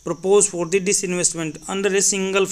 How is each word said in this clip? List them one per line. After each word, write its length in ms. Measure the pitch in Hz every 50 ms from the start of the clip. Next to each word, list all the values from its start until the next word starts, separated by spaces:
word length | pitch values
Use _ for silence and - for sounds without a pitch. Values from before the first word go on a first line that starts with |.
| -
proposed 480 | 165 170 165 165 190 202 208 202 202 -
for 160 | 170 175 165
the 100 | 180 196 180
disinvestment 640 | 196 196 - - 180 180 180 170 - - 165 165 156
under 400 | 147 - - - 190 196 196 208
a 220 | 190 202 190 - 208
single 320 | 196 190 190 190 196 190 185